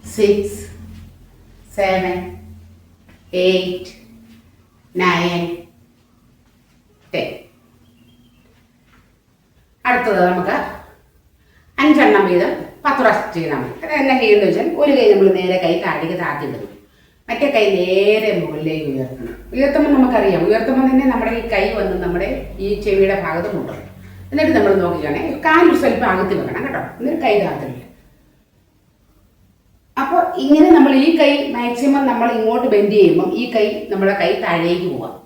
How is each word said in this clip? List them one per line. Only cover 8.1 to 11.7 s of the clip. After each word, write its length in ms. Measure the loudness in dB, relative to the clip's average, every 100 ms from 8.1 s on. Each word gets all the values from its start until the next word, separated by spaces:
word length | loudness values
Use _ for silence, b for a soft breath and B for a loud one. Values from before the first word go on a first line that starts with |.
| _ _ _ _ _ _ _ _ _ _ _ _ _ _ _ _ _ -2
അടുത്തത് 360 | 0 0 0 0
നമുക്ക് 260 | 0 -2 -4 -6 -12 -20 _ _ _ _ _ _ _ _